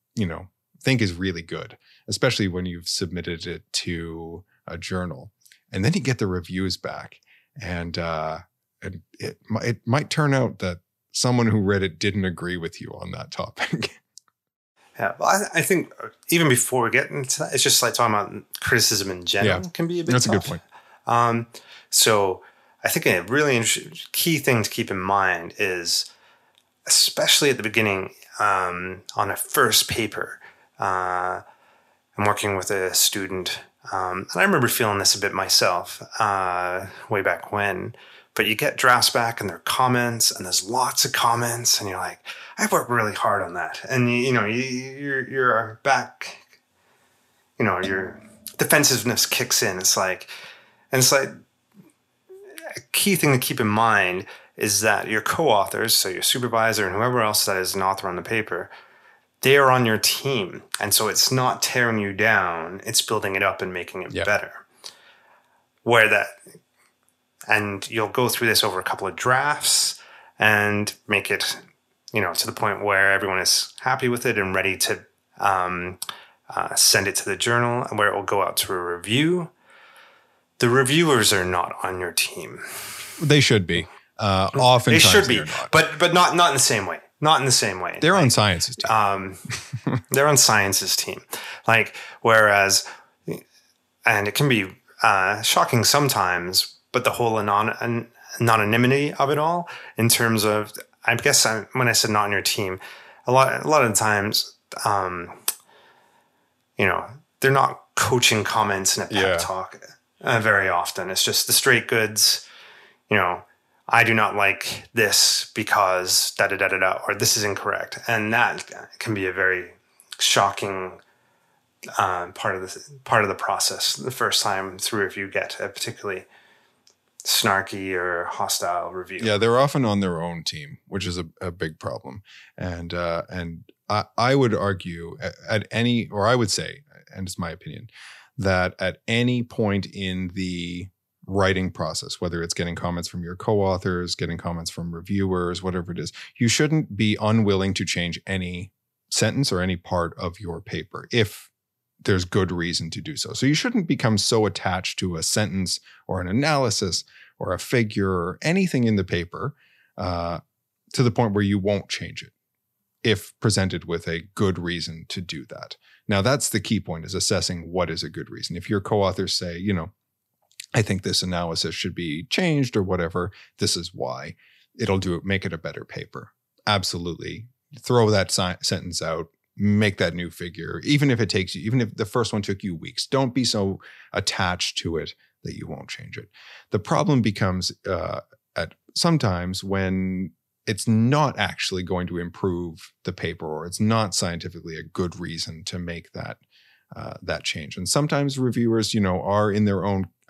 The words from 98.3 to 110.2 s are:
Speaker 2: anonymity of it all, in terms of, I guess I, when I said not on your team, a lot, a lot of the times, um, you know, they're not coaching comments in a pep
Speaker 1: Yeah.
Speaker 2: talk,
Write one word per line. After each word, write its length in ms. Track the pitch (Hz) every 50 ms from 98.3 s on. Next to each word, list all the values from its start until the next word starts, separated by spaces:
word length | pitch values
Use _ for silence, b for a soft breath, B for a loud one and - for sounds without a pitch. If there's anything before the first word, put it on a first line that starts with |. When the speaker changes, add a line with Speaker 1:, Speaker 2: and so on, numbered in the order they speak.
| - -
Speaker 2:
anonymity 720 | 120 117 113 110 104 104 110 117 123 123 131 139 147 147 -
of 160 | - 139 135
it 80 | 151 147
all, 300 | 151 165 175 175 170 B B B B B B
in 120 | - 113 117
terms 360 | - - 120 113 113 110 101
of, 280 | 107 104 107 104 104 - - - - _ _ -
I 100 | - 120
guess 280 | 120 - 143 135 - -
I, 160 | 117 110 107 98 - -
when 160 | 127 127 120
I 40 | 113
said 180 | - - 110
not 160 | 107 104 104
on 60 | 101 104
your 100 | 95 95
team, 360 | - - - 104 95 92 95 B B B B B B B B B
a 60 | 123 123
lot, 320 | 131 135 - - - -
a 40 | 143
lot 140 | 156 151 127
of 60 | 113
the 60 | 101
times, 580 | - 113 107 107 101 101 107 104 - - - - _ _ _ - - -
um, 460 | 110 104 98 95 90 90 87 87 87 - - - - - b b b b b b b b b b b b b b b b b b b b _ _ _ _ -
you 80 | 104
know, 180 | 92 87 87 - - 120 147 - _ _ _
they're 100 | - 135
not 320 | 135 135 - - - - - _ _
coaching 480 | - - 104 131 120 120 - 117 107 98
comments 520 | - - 113 107 101 98 98 95 - -
in 60 | 107 92
a 20 |
pep 80 | - -
Speaker 1:
Yeah. 200 | 98 95 95 90
Speaker 2:
talk, 440 | 85 87 - 92 92 92 - - - - - - _ _ _ _ _